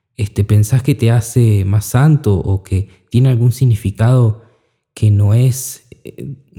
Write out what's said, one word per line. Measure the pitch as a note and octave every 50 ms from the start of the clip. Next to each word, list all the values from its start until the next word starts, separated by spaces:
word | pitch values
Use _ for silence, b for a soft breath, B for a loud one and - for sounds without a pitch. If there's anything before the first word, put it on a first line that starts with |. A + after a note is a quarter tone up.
| b _ _
Este, | - A2 G2+ - - G#2
¿pensás | - A2 G#2+ G#2+ - - C3 -
que | - A#2+
te | - A#2 A2+
hace | A#2 A#2+ A2 - - B2+ A#2+ A2+ G#2+ G2+ F#2+
más | F#2+ G2+ G#2+ G#2
santo | - - B2 C3+ D#3 D#3 C#3+ - G#2+ G2+
o | F2 - - G2 F#2+ -
que | - G2+ F#2 F#2+ b b b b _
tiene | - A#2 C3 C3+
algún | B2+ A#2 A#2 B2 A#2
significado | - C3+ B2+ A2+ G#2 - G2 G2 - A2 A#2 B2+ B2+ B2 A2 G#2+ b b b b b b b b b b _ _
que | - - G#2
no | G#2 G2+ G#2 G2+ G#2
es, | A#2+ B2+ C3 A#2+ C3 - - - - _ _ - - _
eh, | - - - C3 C#3 C#3 - _ _ _